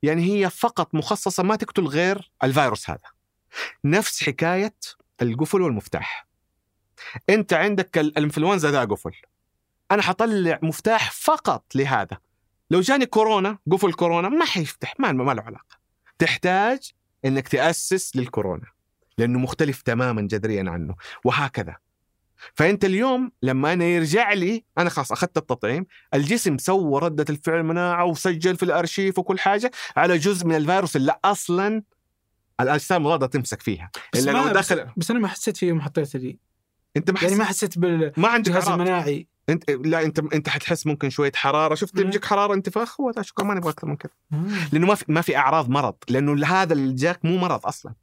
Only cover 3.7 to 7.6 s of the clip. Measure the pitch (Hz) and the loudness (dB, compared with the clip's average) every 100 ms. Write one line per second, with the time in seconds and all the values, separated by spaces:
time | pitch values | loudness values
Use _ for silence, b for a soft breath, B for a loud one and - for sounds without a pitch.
3.7 | B 143 175 220 - - 123 165 185 208 | B 0 2 0 -4 -6 -2 -2 0 -2
4.7 | _ - - _ _ 120 117 151 196 175 | _ -18 -18 _ _ -2 -2 0 0 0
5.7 | 110 - 80 - - - _ _ _ _ | -2 -4 -8 -6 -12 -14 _ _ _ _
6.7 | _ _ _ B 120 - 208 208 170 | _ _ _ B -10 2 2 2 2